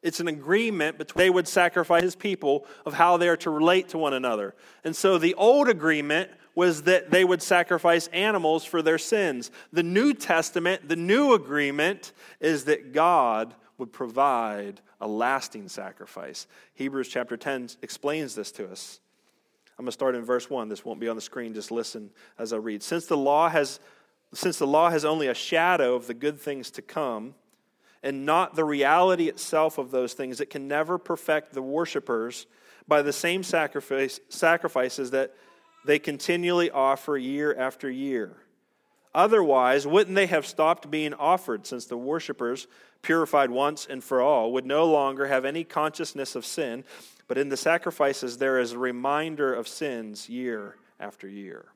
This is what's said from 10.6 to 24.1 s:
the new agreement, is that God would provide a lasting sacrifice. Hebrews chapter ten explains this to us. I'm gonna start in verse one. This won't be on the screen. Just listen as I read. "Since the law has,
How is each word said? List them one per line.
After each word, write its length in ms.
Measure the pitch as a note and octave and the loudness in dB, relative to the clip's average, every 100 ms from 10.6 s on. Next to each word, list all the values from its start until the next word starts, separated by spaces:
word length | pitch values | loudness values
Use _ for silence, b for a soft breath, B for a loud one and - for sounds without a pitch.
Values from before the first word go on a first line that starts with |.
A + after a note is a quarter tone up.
| E3+ F#3 D3+ | -2 -2 -4
the 80 | E3 | -4
new 380 | E3+ A3+ D4 A3+ | 2 2 6 4
agreement, 760 | C3+ D3 C#3+ C#3+ D#3+ G3+ - B B B | 2 -2 -2 0 -2 -2 -12 B B B
is 240 | D3+ D#3 C3+ | -2 0 0
that 260 | D3 C3 | -2 0
God 640 | C#3 E3 E3+ B2 A2 A2+ - b _ | 2 4 6 4 2 -2 -8 b _
would 160 | B2 | -14
provide 880 | - B2 A#2 C#3 B2 A2+ G#2 G2+ G2 b b | -8 -6 2 2 2 -2 -6 -10 -14 b b
a 80 | A2 | -6
lasting 600 | G#2+ A#2+ C3+ - A2 G2 | -2 0 0 -4 -14 -16
sacrifice. 760 | - G2 - - - D2 - - b b | -14 -14 -16 -18 -16 -14 -16 -18 b b
Hebrews 340 | _ C3+ C3+ B2 | _ -6 -4 -6
chapter 300 | C3+ A#2+ A#2 | -6 -6 -8
ten 320 | D3 C3+ A#2+ - | -6 -8 -8 -16
explains 540 | A#2 - C#3+ D#3 C#3+ A2 | -16 -8 -4 -4 -6 -10
this 160 | G2+ | -12
to 180 | - F#2+ | -12 -14
us. 300 | F#2+ - - _ _ _ _ _ _ _ _ | -14 -18 -20 _ _ _ _ _ _ _ _
I'm 60 | B2+ | -12
gonna 80 | |
start 220 | A#2+ C3+ B2 | -4 -2 -2
in 100 | A2+ | -2
verse 240 | B2 A#2+ | -4 -2
one. 180 | C3+ A2 | -8 -6
This 160 | G#2 | -10
won't 160 | A#2+ G2+ | -10 -8
be 80 | A#2 | -6
on 80 | A2+ | -8
the 60 | |
screen. 320 | - - A#2 | -10 -12 -10
Just 180 | A2 G2+ | -12 -8
listen 400 | A#2 A2 A2+ G#2 b b b | -8 -8 -10 -16 b b b
as 140 | A2+ | -6
I 60 | A2 | -6
read. 260 | A2+ G#2 | -6 -8
"Since 220 | - E3+ E3 | -6 -6 -2
the 100 | D#3 | 0
law 320 | C#3 D3 E3 | 2 4 4
has, 320 | D#3+ C#3 - b b b | 2 -2 -6 b b b